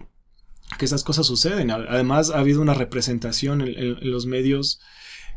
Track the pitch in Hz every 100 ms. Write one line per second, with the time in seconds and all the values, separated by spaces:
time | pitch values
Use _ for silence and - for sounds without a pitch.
0 | - _ _ _ - - - - 131 143
1 | - 151 151 123 165 202 123 113 117 123
2 | 127 143 160 151 139 143 151 139 123 127
3 | 120 120 117 - 139 143 127 - 123 120
4 | 131 123 123 127 131 139 139 - - -
5 | - - -